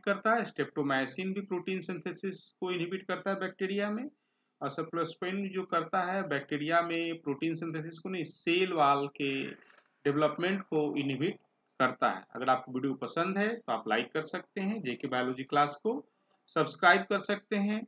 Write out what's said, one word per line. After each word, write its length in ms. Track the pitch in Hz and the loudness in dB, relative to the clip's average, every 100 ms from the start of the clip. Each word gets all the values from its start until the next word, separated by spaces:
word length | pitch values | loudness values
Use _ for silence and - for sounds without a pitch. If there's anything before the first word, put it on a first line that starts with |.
| - | -2
करता 300 | 196 220 233 | 0 2 2
है, 80 | |
streptomycin 880 | 208 - 143 - 143 135 131 - 190 196 | 0 -2 -2 0 2 2 0 -2 -4 -4
भी 60 | |
protein 360 | 196 180 175 185 | -4 -4 -2 -4
synthesis 720 | 165 180 - - 190 - - - | -4 -6 -6 -6 -6 -6 -12 -6
को 120 | 185 | -4
inhibit 340 | 175 170 190 - | -2 -2 -4 -4
करता 220 | 180 196 | -4 -2
है 100 | 190 | -2
bacteria 500 | 185 - 190 202 208 | -4 -4 -2 0 -2
में, 180 | 214 285 - _ _ _ - | -2 -6 -12 _ _ _ -8
और 80 | 139 | -6
cephalosporin 760 | 139 160 170 160 - 185 190 196 | -4 -4 -2 -2 -4 -4 -2 -2
जो 100 | 185 185 | -4 0
करता 360 | 170 160 190 180 | 0 0 0 0
है 220 | 185 160 | 0 0
bacteria 520 | 139 139 147 147 170 | -2 -2 -2 2 4
में 400 | 170 165 165 165 | 4 0 -2 -2
protein 320 | 147 135 165 | -4 -2 -2
synthesis 460 | 160 165 160 156 - | -2 -4 -4 -6 -8
को 100 | 190 | -6
नहीं, 140 | 185 | -6
cell 500 | 151 - - 170 185 | -6 -4 0 2 4
wall 340 | 170 143 139 143 - | 4 6 6 2 -2
के 140 | 139 135 127 | -2 -2 -4
डेवलपमेंट 1160 | - - _ _ _ 143 143 151 147 180 196 | -10 -20 _ _ _ 0 4 2 2 0 0
को 180 | - 156 147 - | 0 0 0 0
inhibit 380 | 139 127 165 - _ _ _ - | -2 0 -2 -4 _ _ _ 0
करता 300 | 127 - 120 | 0 2 0
है। 140 | 92 - 117 | 0 -6 -2
अगर 140 | 127 | 2
आपको 220 | 127 - | 2 0
वीडियो 220 | 127 139 131 | -4 -2 -2
पसंद 360 | 120 - 180 190 | -4 0 0 2
है 100 | 208 233 | 0 -2
तो 160 | - | -2
आप 100 | 113 214 | -2 2
like 240 | 113 - | 2 2
कर 80 | 156 | -2
सकते 400 | 160 180 - - | -4 -6 -6 -4
हैं, 200 | 190 220 | -2 -2
जेके 240 | 135 120 139 | -4 -4 -2
बायोलॉजी 360 | 127 127 127 | -2 0 -4
class 360 | 131 147 147 147 | 0 2 2 0
को 200 | 220 269 - _ _ _ - | -2 -2 -6 _ _ _ -4
subscribe 560 | 165 147 - 180 190 196 | 0 0 4 6 6 4
कर 100 | 202 | -2
सकते 360 | 185 202 - 208 | 0 -4 -2 -2
हैं 240 | 202 214 | 0 -2